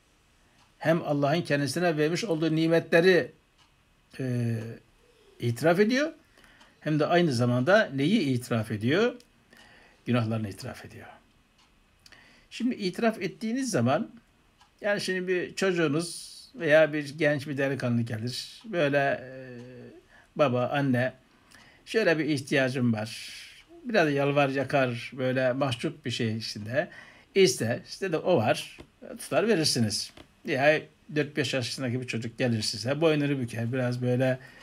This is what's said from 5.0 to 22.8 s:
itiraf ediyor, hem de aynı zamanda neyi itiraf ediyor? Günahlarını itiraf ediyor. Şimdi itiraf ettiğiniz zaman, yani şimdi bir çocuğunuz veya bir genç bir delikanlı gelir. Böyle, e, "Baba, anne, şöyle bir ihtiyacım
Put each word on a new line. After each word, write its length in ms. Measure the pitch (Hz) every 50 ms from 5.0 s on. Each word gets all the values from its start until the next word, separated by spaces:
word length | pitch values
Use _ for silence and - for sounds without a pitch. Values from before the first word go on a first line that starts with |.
| _ _ _ _ _ _ _ -
itiraf 400 | 117 120 117 120 139 165 175 180
ediyor, 340 | 214 220 254 262 294 320 - - _ _ _ _ - - - - - _ _ _
hem 200 | - 156 156 147
de 60 | 147
aynı 280 | - 170 175 175 160 127
zamanda 560 | 113 127 120 120 127 127 165 196 220 202 - 139
neyi 240 | 135 139 165 214 233
itiraf 520 | 156 135 127 120 - - 123 113 107 -
ediyor? 440 | 110 101 107 123 151 190 233 247 - - - _ _ _ _ _ - - - - - - - - _ _ -
Günahlarını 440 | - 120 123 110 110 113 110 110 98
itiraf 360 | 90 - - - - - -
ediyor. 220 | 101 - - - - - - _ _ _ _ _ _ _ _ _ _ _ _ _ _ _ _ _ - - - - - _ _ _ -
Şimdi 260 | - - 226 254 -
itiraf 460 | - 202 180 180 - 226 226 220 -
ettiğiniz 500 | 202 185 - - 220 220 233 269 269 240
zaman, 400 | 185 135 113 127 143 170 233 - - - _ _ _ _ _ _ _ _ _ _ _ -
yani 200 | - 208 202 190
şimdi 260 | - 190 185 185 185
bir 280 | 185 185 180 156 - -
çocuğunuz 840 | - 190 196 180 170 165 147 139 160 175 - - - - - - - - - -
veya 380 | - 170 147 147 156 156 151 151
bir 240 | 151 147 139 135
genç 300 | 160 151 147 147 139 120
bir 100 | 156 139
delikanlı 440 | 135 139 135 139 123 127 123 120 117
gelir. 640 | 117 117 120 107 113 123 127 - - - - - -
Böyle, 320 | 226 202 - 147 143 139
e, 360 | 143 139 139 - - 127 127 131 131 131 127 123 120 123 127 127 120 120 - 311 359 - _ - - - _ -
"Baba, 320 | - 151 131 123 123 123
anne, 460 | - - 143 139 135 123 120 127 127 - - _ _ _ _ _ _ - - - - - - -
şöyle 340 | - - 220 220 175 165 156
bir 60 | 151
ihtiyacım 680 | 147 151 131 - - - 139 131 127 123 139